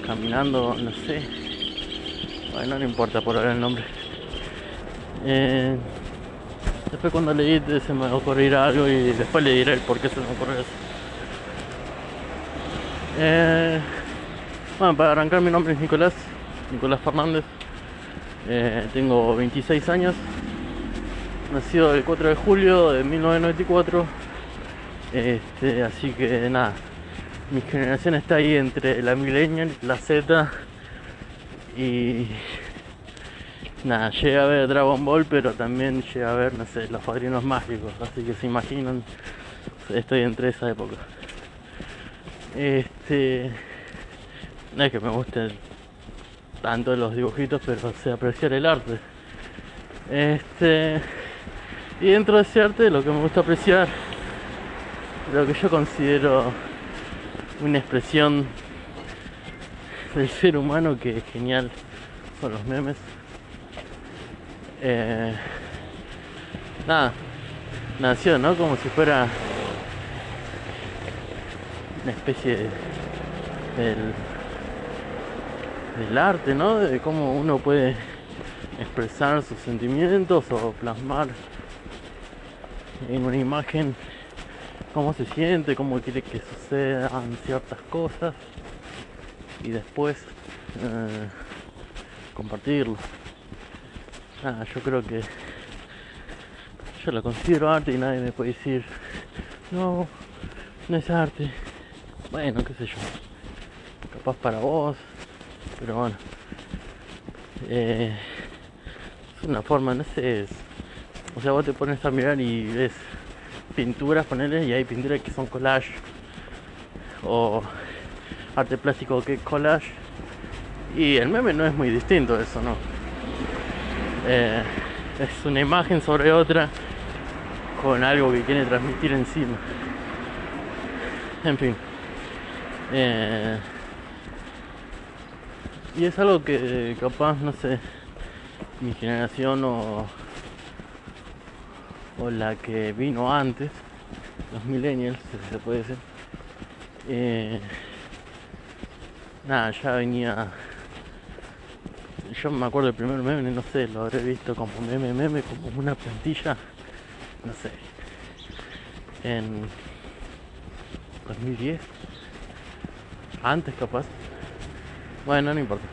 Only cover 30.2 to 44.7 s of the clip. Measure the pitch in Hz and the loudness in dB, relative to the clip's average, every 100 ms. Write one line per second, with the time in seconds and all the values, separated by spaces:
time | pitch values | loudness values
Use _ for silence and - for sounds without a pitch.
30.2 | 143 165 147 - - - - - - - | 6 6 6 -2 -12 -16 -14 -14 -14 -14
31.2 | - - - - - 123 131 123 120 120 | -16 -16 -16 -16 -12 -2 0 2 2 0
32.2 | 117 107 - - - - - - - - | -2 -6 -8 -10 -10 -14 -16 -18 -18 -16
33.2 | - - - - - - 135 117 110 - | -16 -14 -16 -14 -14 -6 0 2 2 4
34.2 | 147 139 139 143 131 139 139 135 139 156 | 6 8 8 6 6 6 6 6 6 4
35.2 | 151 143 123 113 117 127 135 131 127 127 | 6 4 4 0 0 2 2 0 -2 -2
36.2 | 117 120 123 120 113 120 110 113 - 120 | 2 4 2 0 -6 -6 -4 -4 -4 -2
37.2 | 123 127 131 127 120 113 107 107 117 - | 0 0 2 0 0 -6 -6 -8 -8 -4
38.2 | 117 113 127 120 - 139 131 127 113 - | -4 -2 0 0 -2 -4 -2 -4 -6 -14
39.2 | - - - - - - - 98 - 131 | -14 -14 -14 -14 -14 -14 -2 -2 2 4
40.2 | 120 113 123 - 120 107 107 - - - | 4 2 0 2 -2 -2 -6 -8 -12 -14
41.2 | - - - - - - - - - - | -14 -14 -16 -18 -18 -14 -14 -14 -16 -16
42.2 | - - - - 143 135 127 - - 143 | -16 -16 -12 -2 2 2 0 -10 0 4
43.2 | 135 127 127 110 - - - - - - | 4 2 -2 -6 -12 -14 -14 -14 -16 -16
44.2 | - - - - - | -18 -16 -16 -16 -12